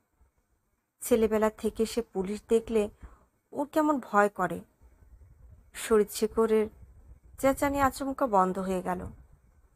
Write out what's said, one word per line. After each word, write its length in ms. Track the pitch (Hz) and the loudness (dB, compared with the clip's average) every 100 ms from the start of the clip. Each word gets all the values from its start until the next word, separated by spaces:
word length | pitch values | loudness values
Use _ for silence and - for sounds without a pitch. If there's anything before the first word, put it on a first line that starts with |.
| _ _ _ _ _ _ _ _ _ _ | _ _ _ _ _ _ _ _ _ _
ছেলেবেলা 480 | - 240 220 214 214 | 0 2 2 2 0
থেকে 360 | 214 220 - 220 | -2 -4 -2 -4
সে 160 | - | -4
পুলিশ 400 | 220 190 185 208 - | -6 -6 -6 -8 0
দেখলে 400 | 226 226 226 208 - - - _ _ _ | 0 2 -2 -2 -6 -20 -20 _ _ _
ওর 160 | - 277 | -8 -4
কেমন 320 | 311 302 294 | 0 0 0
ভয় 300 | - 208 208 | 0 2 2
করে। 300 | - 180 170 - _ - _ _ - - - - - _ | 2 -4 -4 -12 _ -20 _ _ -20 -20 -20 -20 -20 _
শরীর 340 | - - 220 208 | -12 0 2 2
শেখরের 580 | - 220 - 226 220 214 - - - - - - - | -2 -2 0 2 2 0 -6 -20 -20 -20 -20 -20 -2
চেঁচানি 420 | 269 269 285 277 | 0 0 0 2
আচমকা 460 | 269 254 269 269 269 | 0 0 -6 -2 2
বন্ধ 320 | 202 185 185 | 4 4 0
হয়ে 220 | 185 185 | -2 -4
গেল। 260 | 180 180 185 - - - _ _ _ | -4 -6 -8 -14 -20 -20 _ _ _